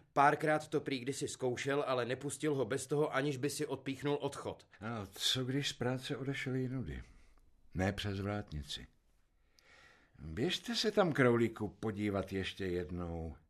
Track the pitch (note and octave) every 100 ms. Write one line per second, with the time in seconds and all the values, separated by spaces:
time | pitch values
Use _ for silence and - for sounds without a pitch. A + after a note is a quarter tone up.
0 | - C#3+ C#3+ D3 D3+ D#3 - D3+ D#3 C3+
1 | A#2+ C3 C3+ - C3 A#2+ C3+ C#3 B2+ B2+
2 | A#2 B2+ C#3+ - D3+ C3+ G#2+ C3+ - D3
3 | D3+ C3 D3 C3 C#3+ D3+ D3+ - C3+ C3
4 | C#3+ C#3+ C#3 - G#2 E2 - - A2 A2+
5 | G2 - - C3 B2+ C#3 C#3 - B2 B2+
6 | - B2 C3+ C3+ C3 C3 B2+ C3 E2+ C2
7 | - - - - - - - - F#2 G2+
8 | G#2 G2 G2+ G#2 - D2+ C#2+ - - _
9 | _ _ _ _ _ _ - - - -
10 | _ - D#2 E2 E3 - - A3+ G#3+ G#3
11 | F3 C#3+ B2 A#2 A#2 - G#2 - A2+ G2+
12 | G#2 G2 F#2 F#2+ F2+ - F#2+ F2 F2+ F2
13 | E2+ E2+ D#2+ -